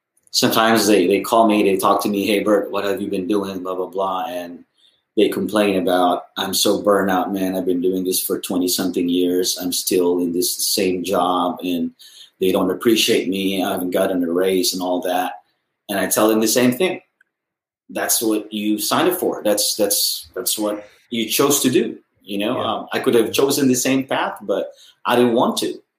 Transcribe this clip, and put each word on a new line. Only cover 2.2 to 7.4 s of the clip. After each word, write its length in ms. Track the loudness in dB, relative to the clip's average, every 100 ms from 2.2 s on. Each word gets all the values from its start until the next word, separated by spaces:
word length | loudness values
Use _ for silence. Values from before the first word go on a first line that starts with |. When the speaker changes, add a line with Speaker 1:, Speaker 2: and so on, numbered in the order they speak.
| 0
Speaker 1:
"Hey, 180 | 0
Bert, 280 | 2 2 0
what 120 | -4
have 180 | -2 -4
you 60 | -4
been 200 | -4 -2
doing?" 360 | -2 -2 -6
Blah, 120 | -6 -6
blah, 100 | -6
blah. 380 | -4 -4 -4 -6
And 380 | -8 -10 -14 -20 _ _ _ _ 0
they 140 | 0
complain 480 | 0 -2 0 2 2
about, 440 | 2 2 2 0 -4 -6
"I'm 180 | -4
so 280 | 0 0 2
burnt 280 | 2 2 2
out, 220 | 0 -2
man. 240 | -2